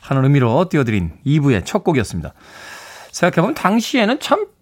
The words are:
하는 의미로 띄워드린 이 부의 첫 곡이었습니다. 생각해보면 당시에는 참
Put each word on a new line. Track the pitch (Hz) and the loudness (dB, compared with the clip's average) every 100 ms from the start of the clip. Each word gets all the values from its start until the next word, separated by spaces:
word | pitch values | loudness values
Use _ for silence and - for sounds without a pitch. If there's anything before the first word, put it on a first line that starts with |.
하는 | - 135 135 | -2 0 4
의미로 | 143 120 127 180 | 4 4 2 0
띄워드린 | 156 117 107 82 - | 0 0 0 -2 -6
이 | 131 156 | -2 2
부의 | 143 107 | 2 0
첫 | - 220 - | 0 -2 0
곡이었습니다. | 143 101 90 76 _ - - - - - - - | -2 -2 -8 -10 _ -20 -20 -20 -20 -20 -20 -18
생각해보면 | - 180 - 190 320 | -2 0 0 -2 0
당시에는 | 185 220 226 262 208 285 | 0 0 0 0 0 -2
참 | - 349 403 _ | 0 -2 -2 _